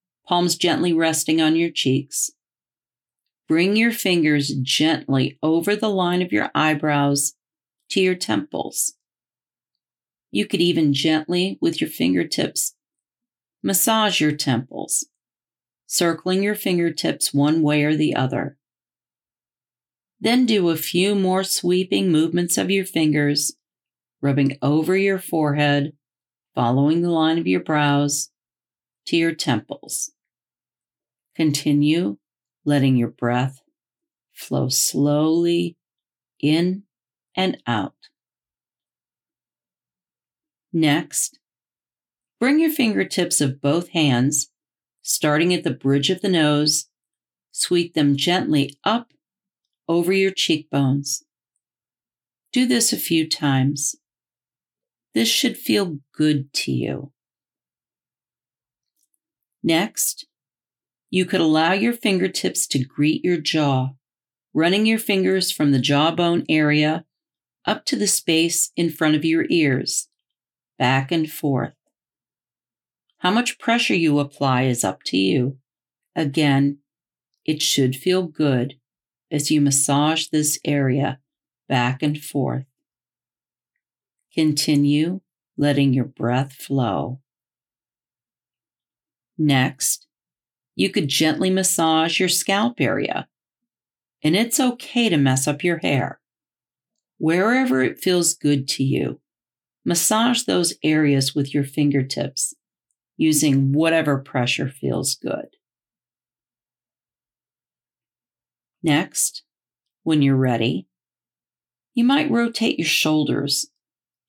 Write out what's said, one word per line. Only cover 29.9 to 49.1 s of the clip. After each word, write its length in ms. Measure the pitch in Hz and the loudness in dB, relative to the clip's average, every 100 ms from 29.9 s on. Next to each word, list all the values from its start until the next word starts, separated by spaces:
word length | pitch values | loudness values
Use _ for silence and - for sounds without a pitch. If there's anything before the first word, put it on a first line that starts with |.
| - - - _ _ _ _ _ _ _ _ _ _ _ - | -10 -10 -14 _ _ _ _ _ _ _ _ _ _ _ -2
Continue 840 | 156 139 151 147 147 165 190 202 _ _ _ _ | 0 0 0 2 2 2 -2 -6 _ _ _ _
letting 320 | 147 143 135 127 | -2 2 4 2
your 120 | 117 | 0
breath 520 | - 120 123 131 135 _ _ _ _ _ _ _ | -2 -2 0 -2 -6 _ _ _ _ _ _ _
flow 340 | - - 135 123 | -20 -6 -4 -2
slowly 1080 | - - - 147 147 156 165 170 170 175 170 _ _ _ _ _ _ | -2 -2 0 0 2 2 2 2 0 -2 -8 _ _ _ _ _ _
in 440 | 147 160 175 190 - _ _ _ _ | 0 2 0 -2 -8 _ _ _ _
and 280 | - 185 - - | -4 -4 -4 -4
out. 280 | 113 95 - _ _ _ _ _ _ _ _ _ _ _ _ _ _ _ _ _ _ _ _ _ _ _ _ _ _ _ | -4 -4 -10 _ _ _ _ _ _ _ _ _ _ _ _ _ _ _ _ _ _ _ _ _ _ _ _ _ _ _
Next, 640 | 170 151 147 147 - - - _ _ _ _ _ _ _ _ _ _ | 0 2 2 -2 -6 -6 -8 _ _ _ _ _ _ _ _ _ _
bring 220 | 247 302 | 0 2
your 100 | 330 | 2
fingertips 720 | 311 233 196 185 - 175 - | 0 0 0 -2 -2 -2 0
of 200 | 139 131 | -2 -2
both 280 | 139 160 180 | -2 -2 -2
hands, 600 | 170 147 123 131 - - _ _ _ _ _ | 0 2 2 2 -2 -4 _ _ _ _ _
starting 520 | - - 151 151 170 | -8 -2 0 2 2
at 100 | 180 | 0
the 60 | 165 | -2
bridge 400 | 131 135 139 139 | -4 0 0 0
of 100 | 185 | -2
the 80 | 202 | 0
nose, 600 | 175 151 147 151 - - _ _ _ _ _ _ | 2 2 2 0 -2 -6 _ _ _ _ _ _
sweep 440 | - - 180 170 | -8 -2 0 0
them 220 | - 143 139 | 0 2 2
gently 640 | 180 180 - 147 135 - | 0 0 0 0 0 -4
up 280 | 190 233 240 | -2 -2 -4